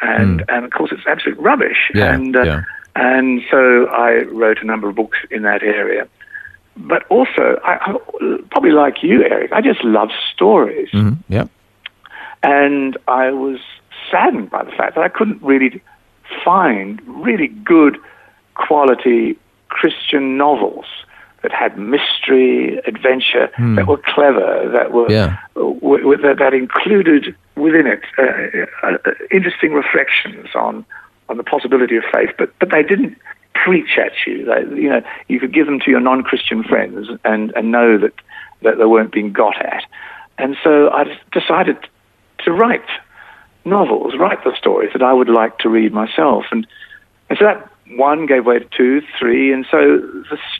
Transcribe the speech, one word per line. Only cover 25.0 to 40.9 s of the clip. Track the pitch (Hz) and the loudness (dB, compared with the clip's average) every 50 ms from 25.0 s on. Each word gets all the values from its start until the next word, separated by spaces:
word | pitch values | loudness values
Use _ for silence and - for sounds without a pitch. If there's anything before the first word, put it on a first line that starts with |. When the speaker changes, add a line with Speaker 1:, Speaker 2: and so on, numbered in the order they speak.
| 117 110 | 2 2
Speaker 2:
Yeah. | 107 110 98 - 95 - - - _ | 2 2 2 0 -2 -6 -10 -12 _
Speaker 1:
w-, | 101 - - - - 147 139 139 - | -4 -4 -4 -4 -2 2 2 2 4
w-, | 117 135 147 | 4 2 2
that, | - 147 143 - - | 4 2 0 2 2
that | 139 131 135 | 2 2 2
included | 131 127 - - - - 185 214 196 175 160 151 139 - 127 - - _ _ _ | 0 -2 -2 -4 -4 0 2 2 2 4 4 4 2 2 -2 -10 -16 _ _ _
within | 143 151 160 156 165 143 | -2 0 2 4 4 2
it, | 120 104 - - - - | 2 -2 -4 -6 -6 -2
uh, | 135 131 127 - - - - - - - - - - - | 0 0 0 0 -4 -6 -6 -6 -6 -6 -8 -8 -6 -4
uh, | 190 - - - | -4 -4 -2 -2
uh, | 165 - - - - | -4 -4 -4 -4 0
interesting | - 190 180 175 - - - 156 151 | 0 0 0 -2 -2 -2 -2 0 0
reflections | 147 135 - - 156 139 - - - - - - - - - - | -2 -2 0 0 0 0 0 -2 -2 -2 -6 -12 -16 -16 -8 -6
on, | 120 - 113 107 110 110 - - - - _ _ _ _ - | -4 -4 -4 -6 -10 -14 -16 -20 -20 -20 _ _ _ _ -10
on | 117 | -10
the | 120 113 | -8 -4
possibility | - 151 139 - 123 135 127 127 - 113 | -4 -4 -2 0 0 2 2 2 2 0
of | 113 - - - | -2 0 0 0
faith, | 113 107 - - | 0 0 -2 -2
but, | - - - - _ | -4 -6 -6 -2 _
but | 185 202 | -2 2
they | - 156 147 | 2 0 2
didn't | 156 196 208 269 - - - _ - - - _ _ - | 2 0 0 0 -2 -6 -12 _ -20 -20 -20 _ _ -4
preach | - - 185 185 160 - - - | -2 0 2 2 0 0 0 -2
at | - - - - - - | -2 -2 -2 -4 -6 -6
you. | - - - - | -6 -6 -6 -2
They, | 113 117 120 - - - - | -2 0 0 -2 -2 -4 -2
you | 156 143 | 0 0
know, | 135 113 - - - - - | 0 -2 -2 -6 -14 -16 -6
you | - 131 123 | -4 -4 -4
could | 131 127 - | -2 -2 0
give | 160 147 | 0 0
them | 147 143 127 | 0 -2 -2
to | - 139 | 0 0
your | 127 123 | 2 2
non-Christian | 123 127 131 131 123 - - - - - - 113 110 | 2 2 0 0 0 -2 -4 -4 -4 -4 -4 -4 -2
friends | - - 107 101 101 101 98 104 113 120 - - | 0 0 0 0 -4 -8 -12 -12 -12 -12 -4 -2
and, | 110 107 107 107 113 - | -2 0 0 -2 -4 -6
and | 120 110 113 | -4 -2 0
know | 117 120 120 117 110 | 2 4 6 6 6
that, | 98 104 - - - - _ - - - - _ _ - | 4 2 0 -2 -8 -18 _ -20 -20 -20 -20 _ _ 0
that | 110 110 | 0 2
they | 113 110 | 4 4
weren't | 113 113 110 110 - | 6 6 4 4 0
being | - 110 104 104 | -2 -4 -4 -2
got | 98 120 113 101 92 - - | 0 0 0 0 0 -2 -6
at. | - - - - - - - - - - - - _ _ | -6 -6 -8 -10 -14 -18 -20 -20 -20 -20 -20 -20 _ _
And | - 131 135 135 - - | -6 -6 -6 -6 -2 2
so | 160 151 147 147 151 | 4 6 6 6 4